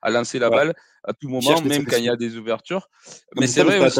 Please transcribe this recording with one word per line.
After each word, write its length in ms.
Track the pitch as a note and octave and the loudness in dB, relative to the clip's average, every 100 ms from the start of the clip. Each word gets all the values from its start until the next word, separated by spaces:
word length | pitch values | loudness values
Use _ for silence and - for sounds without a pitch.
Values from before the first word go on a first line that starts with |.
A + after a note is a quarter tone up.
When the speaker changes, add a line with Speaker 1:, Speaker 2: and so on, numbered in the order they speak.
Speaker 1:
à 80 | - | -2
lancer 300 | A#2 A#2 C3 | -2 -2 -2
la 100 | A#2 | 2
Speaker 2:
Ouais. 80 | A2+ | 2
Speaker 1:
balle 160 | D#3 - _ _ - | 0 -4 _ _ -12
à 80 | |
tout 160 | G#2 C#3 | -10 -8
Speaker 2:
Il 0 | |
Speaker 1:
moment, 120 | C3 | -2
Speaker 2:
cherche 220 | B2+ E3 | 2 2
des 60 | C#3+ | 2
Speaker 1:
même 160 | D3 C3 | -2 0
quand 100 | A#2+ | -2
il 80 | |
y 60 | A#2+ | 0
a 20 | |
Speaker 2:
solutions. 220 | A#2+ A#2 | -2 -4
Speaker 1:
des 40 | A2+ | -8
ouvertures. 520 | A2 A2+ - F#3 - | -6 -6 -6 -8 -10
Speaker 2:
Non, 220 | _ - - _ - | _ -20 -20 _ -4
Speaker 1:
Mais 60 | |
Speaker 2:
mais 60 | B2+ | 0
Speaker 1:
c'est 140 | C#3 | 2
Speaker 2:
ça, 20 | |
Speaker 1:
vrai 160 | D#3 G3+ | 4 4
Speaker 2:
c'est 60 | |
Speaker 1:
aussi 100 | C3+ | 4